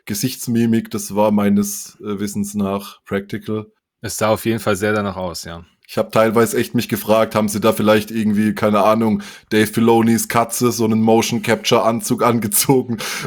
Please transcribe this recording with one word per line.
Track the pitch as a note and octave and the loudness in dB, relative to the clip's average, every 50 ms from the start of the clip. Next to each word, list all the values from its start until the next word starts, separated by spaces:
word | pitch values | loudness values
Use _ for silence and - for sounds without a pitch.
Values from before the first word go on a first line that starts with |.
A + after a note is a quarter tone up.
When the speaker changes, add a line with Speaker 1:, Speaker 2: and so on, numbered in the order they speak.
| _ | _
Speaker 1:
Gesichtsmimik, | - G#2 - - B2+ - - - B2 A#2 A#2 A#2 A#2 A2+ A2+ A2+ - | -8 -6 -4 -4 -4 -6 -6 -6 -2 0 2 2 2 2 0 0 -4
das | - G#2 - - G2 | -6 -8 -8 -4 0
war | G#2 G#2+ G#2+ | 0 2 2
meines, | G#2 G#2 G2+ G2+ G2+ G#2 G2+ G2+ - - - - - - | 2 2 2 2 2 2 0 -2 -6 -10 -14 -16 -18 -12
äh, | G#2 G#2+ G2+ G2 | -10 -8 -6 -6
Wissens | G#2 G2+ - G#2 G2+ G2+ - | -6 -6 -6 -6 -6 -6 -4
nach | G#2 G2 G2 G2 G2+ G2 - - - _ | -4 -4 -4 -4 -6 -8 -12 -18 -20 _
Practical. | - G2+ G2 G2+ - A#2 G#2+ - A2 G#2+ G#2+ G#2+ - _ _ _ _ _ _ | -6 -6 -6 -6 -8 -10 -10 -8 -8 -8 -8 -8 -12 _ _ _ _ _ _
Speaker 2:
Es | - G2+ - | -12 -10 -4
sah | - G#2+ G#2+ | -2 0 2
auf | A2 - - | 2 2 0
jeden | A#2 A2 A2 | -2 -2 -2
Fall | - A2 G#2 | 0 -2 -2
sehr | F2+ G#2+ G#2 G#2+ | 0 0 0 0
danach | G#2+ G2+ G2 F2+ | -2 -2 -4 -6
aus, | F#2 F#2 F2 E2 - - | -6 -8 -8 -8 -10 -12
ja. | E2 E2+ E2 E2+ _ _ _ _ | -12 -14 -16 -16 _ _ _ _
Speaker 1:
Ich | - - | -6 -4
hab | A2+ G#2 - | -4 -4 0
teilweise | - A2+ A2 A2+ G#2+ A#2 A2+ G#2+ - B2 | 2 2 2 4 4 2 2 2 2 -2
echt | A2+ - - | -2 -2 -2
mich | A#2+ - | -4 -2
gefragt, | - A#2+ G#2 - G#2 A2 A2 A2 A2 - | -2 -4 -4 0 2 2 2 2 2 0
haben | G#2+ G#2+ G2+ | 0 0 0
sie | G#2+ G2+ | 0 0
da | G#2 A2 G#2+ | 0 0 2
vielleicht | - G#2 G#2+ G#2+ G#2+ G#2+ - | 2 2 2 2 2 0 -2
irgendwie, | A2+ A2+ G#2 G#2+ G2+ G#2 G#2+ G#2+ G2+ | -4 -2 -2 0 0 2 2 0 0
keine | - A2 G#2+ G#2 G2+ G2 | 0 0 0 2 2 4
Ahnung, | G#2+ A2 A2+ A2+ A2 G#2 G2+ - - - - - - | 4 2 2 2 0 0 -2 -4 -8 -18 -20 -6 0
Dave | G#2+ G#2+ A2 | 0 2 2
Filonis | G#2+ - A#2 A2+ A#2 A#2 A#2 A2+ A2+ A2+ G#2+ - | 2 2 2 4 6 6 6 4 4 2 2 0
Katze | - - A#2 A#2 - - - B2 A#2+ | 0 0 0 0 0 0 0 0 0
so | G#2 A2+ A2+ | 0 0 0
einen | A2 A2+ A2 | 0 2 2
Motion | A2 A2+ A2+ A2+ A2 - B2 A2 | 4 4 4 4 2 0 -2 -2
Capture | G2+ A#2 A2 G#2+ - - A#2+ A2+ | -2 -2 -2 -2 0 2 2 2
Anzug | G2 A2+ A#2 A2+ G#2+ - B2 - | 2 2 0 -2 -2 -4 -2 0
angezogen, | A2 A#2+ A#2 A#2 G#2+ G#2 - - - - C3+ B2+ A#2+ A#2 A#2 G#2 - - - - - | 2 2 2 0 0 -2 -2 0 2 2 2 2 0 -2 -6 -6 -8 -8 -8 -8 -6